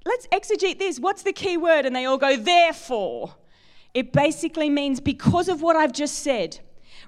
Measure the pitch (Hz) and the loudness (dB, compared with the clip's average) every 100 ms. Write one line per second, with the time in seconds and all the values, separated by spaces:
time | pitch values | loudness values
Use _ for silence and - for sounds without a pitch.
0 | - 480 - 403 - 415 370 - 381 247 | -4 -4 0 -2 0 0 0 -2 -4 -2
1 | 349 392 392 - 381 339 330 311 262 254 | -2 -2 -4 -4 -4 0 2 2 2 -2
2 | 262 269 277 269 262 349 330 311 - 226 | -2 0 0 0 4 4 4 0 -6 -4
3 | 180 120 185 - _ _ _ - - 254 | -4 -6 -10 -14 _ _ _ -20 -8 -4
4 | 254 285 294 302 330 330 302 285 285 254 | 0 2 2 2 -6 -2 0 0 0 -2
5 | 285 214 - 349 359 320 330 320 302 - | -4 0 2 4 2 0 2 4 2 0
6 | 294 - 294 240 170 - - - - - | -4 -4 -2 -2 -2 -8 -20 -20 -20 -20